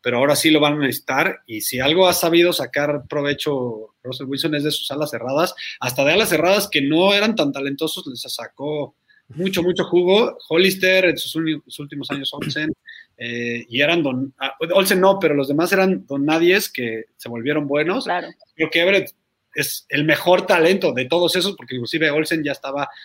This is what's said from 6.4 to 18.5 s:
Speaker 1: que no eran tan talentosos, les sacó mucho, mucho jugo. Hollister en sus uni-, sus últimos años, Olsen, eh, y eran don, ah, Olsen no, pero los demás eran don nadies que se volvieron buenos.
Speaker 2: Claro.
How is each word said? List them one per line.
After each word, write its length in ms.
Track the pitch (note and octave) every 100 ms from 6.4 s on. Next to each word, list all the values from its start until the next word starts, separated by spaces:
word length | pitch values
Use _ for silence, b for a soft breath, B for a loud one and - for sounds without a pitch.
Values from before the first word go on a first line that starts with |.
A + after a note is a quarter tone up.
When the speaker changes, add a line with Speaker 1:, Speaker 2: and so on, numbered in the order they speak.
| E3+ G3+ G3+
Speaker 1:
que 120 | D3+
no 320 | C#3 D#3 G3
eran 220 | G3+ A3
tan 180 | G#3 C#3+
talentosos, 540 | C3+ C#3 C#3 D#3+ F#3+ C#3+
les 160 | B2
sacó 720 | B2+ - A2+ - C#3+ D3+ C#3 _ b b -
mucho, 340 | C#3 F#3 F#3
mucho 220 | F3 F3+
jugo. 540 | E3+ F3 F3+ G3+ B3 - -
Hollister 560 | D#3+ F#3+ F#3+ F#3 F#3+
en 140 | F3+ E3
sus 180 | - D#3
uni-, 240 | D#3+ D3 -
sus 140 | -
últimos 300 | C#3+ C#3+ C3
años, 220 | C#3 C3
Olsen, 400 | C#3 D3+ C#3 G#2 - B B B -
eh, 480 | A#2 A#2+ A#2+ A#2+ -
y 140 | A#2+
eran 200 | D3 E3+
don, 300 | C#3+ B2+ C3+ -
ah, 180 | C3+ - E3
Olsen 260 | F#3+ G3 F#3+
no, 180 | F#3+ F#3+
pero 160 | E3
los 140 | D3 C3+
demás 220 | C#3+ F3
eran 360 | G3 F#3+ F#3 -
don 180 | C#3
nadies 480 | C#3+ E3 E3+ G3 -
que 320 | - A#2+ A2+ - _
se 100 | A#2
volvieron 380 | A#2 B2+ D3+ C#3
buenos. 380 | D3 D#3+ A#3
Speaker 2:
Claro. 240 | A#3+ F3+ - - _